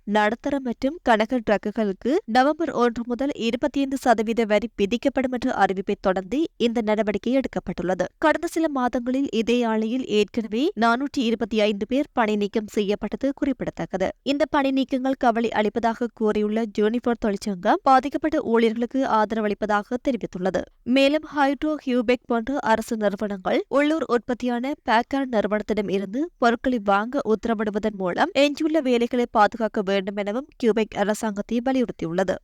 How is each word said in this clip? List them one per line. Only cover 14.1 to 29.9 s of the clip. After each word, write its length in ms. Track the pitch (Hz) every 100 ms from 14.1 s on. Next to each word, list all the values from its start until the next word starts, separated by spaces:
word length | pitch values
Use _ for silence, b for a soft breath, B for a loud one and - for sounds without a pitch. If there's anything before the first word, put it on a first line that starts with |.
| -
இந்த 220 | - 285 302
பணி 200 | 302 269
நீக்கங்கள் 460 | 269 262 269 262 269
கவலை 320 | 254 214 233
அளிப்பதாக 560 | - 214 - 226 226 240
கூறியுள்ள 500 | - 214 214 208 214 226 208
ஜூனிபர் 400 | 208 240 247 233
தொழிற்சங்கம், 640 | 226 202 - 190 208 302 -
பாதிக்கப்பட்ட 520 | 269 269 294 320 302
ஊழியர்களுக்கு 640 | - 226 226 226 233 262 269
ஆதரவளிப்பதாக 920 | 220 214 220 214 202 208 208 208 247 -
தெரிவித்துள்ளது. 520 | 240 - 190 185 180 - _
மேலும் 400 | - 254 269 302 302 285
ஹைட்ரோ 380 | 277 285 302 302 -
கியூபெக் 400 | 247 220 247 -
போன்ற 320 | 233 226 277
அரசு 380 | - 220 220 226
நிறுவனங்கள் 680 | 208 196 214 202 185 240 403
உள்ளூர் 360 | 262 294 320 262
உற்பத்தியான 680 | 233 - 240 247 240 262 302 -
பேக்கர் 360 | 226 240 277
நிறுவனத்திடம் 640 | 269 233 202 208 214 208 202
இருந்து 400 | 190 190 214 339 -
பொருட்களை 420 | 240 233 - 254
வாங்க 360 | 202 196 220 277 -
உத்தரவிடுவதன் 680 | 214 226 220 214 208 214 208
மூலம் 340 | 185 175 285 381
எஞ்சியுள்ள 420 | 285 285 311 311
வேலைகளை 440 | 262 240 240 247 240
பாதுகாக்க 520 | 233 208 - 220 -
வேண்டும் 320 | 190